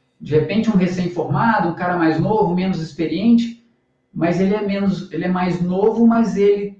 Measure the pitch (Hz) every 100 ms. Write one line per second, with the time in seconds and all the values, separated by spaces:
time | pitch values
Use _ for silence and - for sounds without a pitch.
0 | _ _ - 151 - 208 220 185 180 185
1 | 175 156 - - 226 208 170 165 180 175
2 | 160 151 185 214 185 180 190 160 156 -
3 | 156 175 233 233 233 - _ _ _ _
4 | _ - 170 180 196 214 202 196 196 160
5 | - 156 180 180 180 170 175 190 220 220
6 | 233 233 202 190 202 202 202